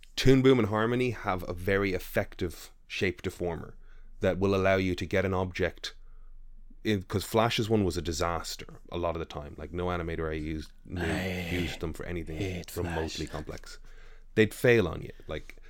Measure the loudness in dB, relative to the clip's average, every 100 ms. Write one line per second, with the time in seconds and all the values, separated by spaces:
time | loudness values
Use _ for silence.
0 | -12 4 8 10 10 8 6 2 2 2
1 | 0 0 -2 -2 -2 -4 2 2 2 0
2 | -2 -2 -2 -2 -4 -4 -14 -20 -12 -2
3 | -2 0 -6 -4 -4 -4 -8 -14 -16 -18
4 | -16 -2 0 2 4 4 6 4 4 0
5 | 0 2 2 2 0 0 -2 -2 -10 -12
6 | -16 -16 -16 -16 -16 -16 -16 -6 0 0
7 | 0 -4 2 4 4 2 4 4 4 0
8 | -2 0 0 0 -4 -10 -12 -16 -8 -2
9 | -2 -2 -6 -8 -10 -10 -8 -4 -2 -2
10 | -2 -2 -2 -2 -4 -6 -8 -14 -10 -4
11 | -2 -2 -2 -4 -2 -2 -2 -4 -6 -6
12 | -6 -6 -6 -4 -4 -4 -6 -6 -4 -2
13 | -4 -6 -8 -8 -8 -10 -12 -16 -16 -16
14 | -16 -18 -2 4 4 4 6 6 4 -2
15 | -8 -12 -8 -8 -10 -16